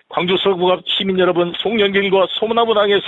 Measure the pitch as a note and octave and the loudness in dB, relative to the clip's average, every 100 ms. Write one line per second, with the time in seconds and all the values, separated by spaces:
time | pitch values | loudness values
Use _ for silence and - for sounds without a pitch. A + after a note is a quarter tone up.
0 | _ - F3 F#3 G3 F#3 F3+ F#3 - - | _ -4 0 0 0 0 0 0 -2 -4
1 | G3 F#3 F3+ E3+ F3 E3+ F#3+ A3+ G3+ G3 | -2 0 2 2 -2 -2 -4 0 0 0
2 | G3 F#3+ F3 - A3+ A3+ A#3 G#3+ G#3 G3+ | 0 2 0 -2 -2 0 0 2 2 0